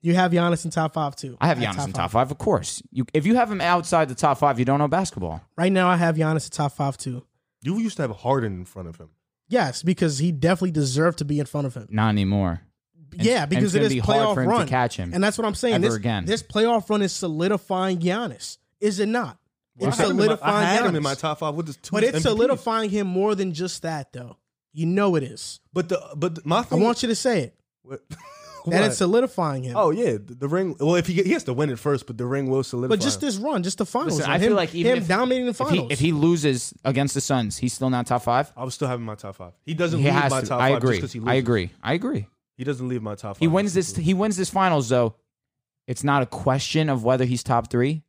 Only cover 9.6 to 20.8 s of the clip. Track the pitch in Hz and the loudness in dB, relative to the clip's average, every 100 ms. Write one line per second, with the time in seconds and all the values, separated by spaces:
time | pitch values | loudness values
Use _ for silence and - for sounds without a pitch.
9.6 | 160 123 160 185 170 135 165 151 156 180 | 0 -2 -2 2 0 0 -2 2 2 2
10.6 | 185 156 139 131 165 165 147 147 139 147 | 0 0 0 2 2 0 -2 -2 -2 -4
11.6 | 143 123 104 107 110 104 95 101 95 82 | -6 -6 -6 0 2 2 2 2 2 -2
12.6 | - _ _ _ 156 175 208 240 143 151 | -8 _ _ _ -20 -2 2 2 0 0
13.6 | 196 165 - 131 107 - 214 190 139 233 | 2 2 2 2 2 2 2 2 2 2
14.6 | 156 127 123 - 87 170 196 208 226 202 | 2 2 0 -2 -6 0 0 0 -2 0
15.6 | 233 208 202 110 101 107 92 226 - 208 | 0 2 2 0 0 -2 -2 -4 -2 0
16.6 | 226 233 170 208 196 - 185 156 180 202 | 2 2 0 0 0 -2 -4 -2 0 0
17.6 | - 185 185 185 170 196 233 127 - - | -2 -2 0 0 0 0 -4 -8 -14 -16
18.6 | _ _ 208 190 208 233 226 - _ _ | _ _ -2 0 -2 -2 -4 -10 _ _
19.6 | _ - 196 220 208 - 214 220 - 208 | _ -4 -2 2 2 4 2 2 2 2
20.6 | 175 208 | 4 4